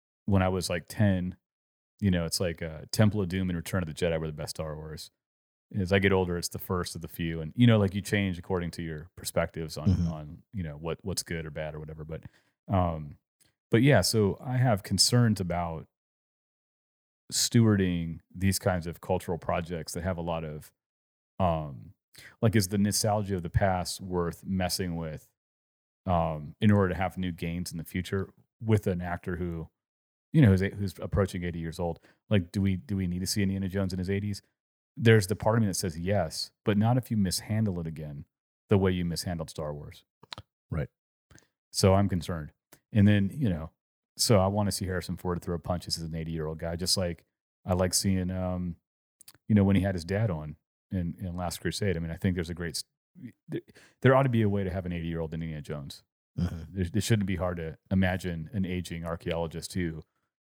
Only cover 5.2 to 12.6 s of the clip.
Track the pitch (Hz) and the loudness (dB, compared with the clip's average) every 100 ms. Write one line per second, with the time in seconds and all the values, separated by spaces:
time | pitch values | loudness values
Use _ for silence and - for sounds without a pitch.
5.2 | _ _ _ _ _ - 90 98 98 95 | _ _ _ _ _ -4 2 4 4 4
6.2 | 90 87 - - - 90 85 82 82 - | 2 -2 -6 -8 -6 -4 -4 -8 -10 -6
7.2 | 82 82 78 - 120 110 98 98 90 104 | -4 -4 -4 4 6 6 4 -2 -2 0
8.2 | 98 87 - 92 85 - 82 78 80 - | 0 -4 -4 -2 -4 -6 -8 -10 -12 -12
9.2 | - - 85 - 80 78 78 90 85 78 | -6 -2 -2 -4 -10 -2 0 2 0 -2
10.2 | 76 - _ 101 82 73 82 80 101 87 | -10 -16 _ -8 -8 -8 -8 -6 -6 -6
11.2 | - 82 80 78 78 76 78 78 78 80 | -6 -6 -8 -8 -8 -8 -12 -12 -12 -12
12.2 | - _ _ _ | -14 _ _ _